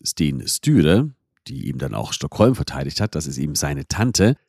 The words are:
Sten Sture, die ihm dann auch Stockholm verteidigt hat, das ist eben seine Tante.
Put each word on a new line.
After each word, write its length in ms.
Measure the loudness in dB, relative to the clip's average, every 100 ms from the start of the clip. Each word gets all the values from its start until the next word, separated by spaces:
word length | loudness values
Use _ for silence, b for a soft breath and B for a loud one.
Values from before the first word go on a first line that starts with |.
Sten 420 | -8 -2 0 0 -6
Sture, 640 | -4 2 4 6 4 2 -6 _ _ -16
die 200 | -12 -8
ihm 100 | -6
dann 180 | -6 -6
auch 180 | -8
Stockholm 400 | -6 -8 2 2 4
verteidigt 460 | -4 -6 -6 -4
hat, 140 | -4 -4
das 100 | -8
ist 120 | -4
eben 180 | -4 -2
seine 320 | -4 -4 -6
Tante. 480 | -2 0 4 4 2